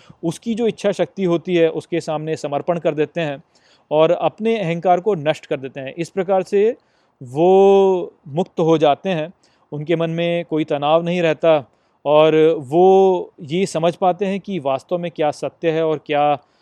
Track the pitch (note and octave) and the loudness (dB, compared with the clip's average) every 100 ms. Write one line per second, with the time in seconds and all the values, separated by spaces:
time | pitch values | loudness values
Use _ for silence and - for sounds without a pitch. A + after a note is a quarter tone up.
0 | - _ E3+ - A#3 A3 A3+ - G3+ F#3 | -20 _ -8 -6 -6 -2 -2 -2 -4 -2
1 | F3 - F#3 E3+ F3+ F3 D#3+ D#3+ - E3+ | -6 -2 -2 -2 0 0 0 -2 -6 -6
2 | E3 D3+ D#3 D#3 C#3+ C#3+ F3+ E3+ E3 D3+ | -6 -6 -6 -8 -6 -4 -4 -2 -2 -2
3 | D3 E3+ D#3 C#3 _ _ _ _ _ D3+ | -4 -4 -6 -8 _ _ _ _ _ 2
4 | D#3+ F3 D#3+ - A3 A3+ E3+ E3+ F3+ F3+ | 2 2 -2 -2 -4 -2 -2 -2 0 2
5 | F3+ F3+ D3 D3+ - C#3+ C3 C#3+ C3 E3+ | 0 -2 -2 -4 -6 -8 -8 -12 -12 -10
6 | D#3+ G3 F#3 F#3+ F3+ G3+ A3 C4+ _ _ | -8 -6 -2 -2 0 0 0 -2 _ _
7 | _ _ B2+ C#3 F3 F#3+ G3 G3 F#3+ F3+ | _ _ -10 0 4 6 6 4 4 0
8 | - - D3+ D3 F#3+ - D#3+ D#3+ D3+ C3+ | -6 -14 -10 -6 -6 -2 2 4 2 2
9 | F#3+ E3 D#3+ - _ _ _ D3 D3+ E3 | -2 -6 -6 -14 _ _ _ -10 -4 -2
10 | E3 E3 E3+ E3+ E3 D#3 D#3 D3 C#3+ E3 | -2 -2 -2 -4 -4 -4 -2 -2 2 0
11 | E3+ F3+ E3 D3+ E3 D#3 A#2+ _ _ _ | 0 0 -2 0 2 2 0 _ _ _
12 | C#3+ D3+ D#3 D#3 D#3 D#3+ B2+ E3 F#3 F#3+ | 2 4 6 6 4 2 -2 4 6 6
13 | F#3+ F3+ - - C#3+ F3 G3 D#3+ E3+ E3 | 4 0 -4 -14 -6 -4 -2 -2 -2 0
14 | F#3 F3 G3 G3 - F3+ C3+ C3+ - F3 | -2 0 -4 -6 -6 -6 -4 -4 -4 -6
15 | F3 - D3 - C#3+ - E3 D#3+ D#3+ D3 | -6 -4 -4 -4 -10 -4 -4 -2 -2 -4
16 | - D3 D3 C#3+ _ _ | -2 0 0 -2 _ _